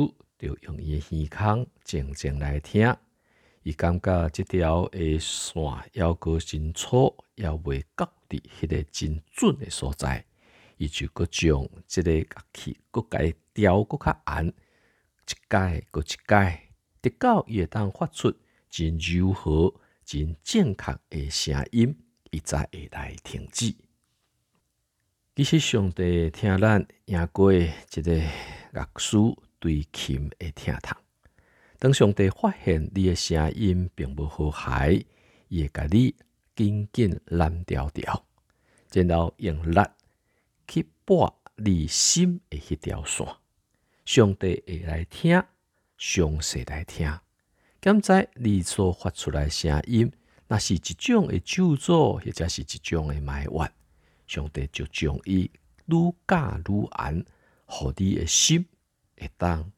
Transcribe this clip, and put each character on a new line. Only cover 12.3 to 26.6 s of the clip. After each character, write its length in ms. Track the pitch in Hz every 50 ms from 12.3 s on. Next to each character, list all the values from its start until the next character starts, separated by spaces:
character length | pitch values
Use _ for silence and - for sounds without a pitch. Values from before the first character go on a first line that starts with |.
| - - - _ -
器 240 | - - - - _ _ _
阁 160 | - - 110 -
甲 140 | - - -
伊 100 | 85 - _ _ _ -
调 300 | - 104 95 90 101 110
阁 120 | - - 143 -
较 160 | 156 - - - - -
严， 140 | - - 175
一 840 | - _ _ _ _ _ _ _ _ _ _ _ _ _ _ - - - _ -
届 380 | - 101 95 92 85 73 - _ -
阁 80 | 80
一 40 | 78 - - - _
届， 340 | - 107 104 98 92 82 - _ _ _ _ _ _ _ _ -
直 80 | 127 - -
到 240 | - 254 233 190 -
伊 140 | - 113 104
会 60 | 87
当 220 | - - 104 104 98 -
发 120 | - - 143
出 260 | - - - 120 - _ _ _ _ _ _ _
真 300 | - - 85 80 82 80
柔 340 | 80 85 85 90 90 92 95
和、 400 | - - 80 78 78 82 95 - - _ _ _ _ _
真 300 | - - 143 76 80 82 - -
正 340 | - - 226 190 127 95
确 220 | - - - 78 - _ -
的 220 | - 78 71 73
声 340 | - - - 76 73 69 67 -
音， 240 | - 117 113 135 151 - _ _ _ _ _ -
伊 100 | - 80
才 260 | - - - 73 - - -
会 160 | - 73 71 -
来 220 | - 69 - - - -
停 240 | - - - - - -
止。 220 | - 117 110 - - _ _ _ _ _ _ _ _ _ _ _ _ _ _ _ _ _ _ _ _ _ _ _ _ _ _ _ _ _ _ _
其 80 | - 139
实 140 | - - 160
上 320 | 143 - - 113 98 95 90
帝 380 | - 92 87 90 85 82 80
听 280 | 78 - - 104 95
咱 280 | 95